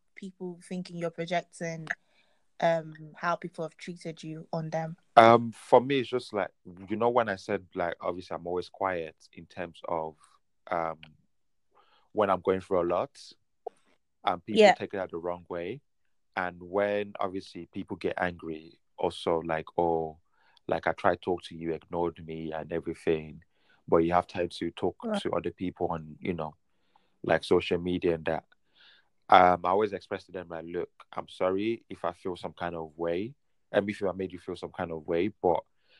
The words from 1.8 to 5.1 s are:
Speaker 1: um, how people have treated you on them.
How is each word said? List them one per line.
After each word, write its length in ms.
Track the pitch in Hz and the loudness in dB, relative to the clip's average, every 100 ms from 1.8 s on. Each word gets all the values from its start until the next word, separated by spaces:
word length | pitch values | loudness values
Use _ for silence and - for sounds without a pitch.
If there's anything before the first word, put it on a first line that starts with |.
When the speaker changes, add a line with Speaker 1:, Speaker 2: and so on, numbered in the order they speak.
| 160 - _ _ _ _ _ - | -8 -10 _ _ _ _ _ -2
Speaker 1:
um, 340 | 170 165 156 156 156 147 | 2 2 -2 -12 -18 -4
how 180 | 170 170 | -2 -2
people 280 | 175 - | -4 -8
have 140 | 156 - | -8 -10
treated 460 | - 175 170 160 | -14 -10 -10 -10
you 240 | 160 156 170 | -12 -12 -8
on 200 | 165 156 | -6 -4
them. 260 | 160 160 165 _ | -4 -4 -10 _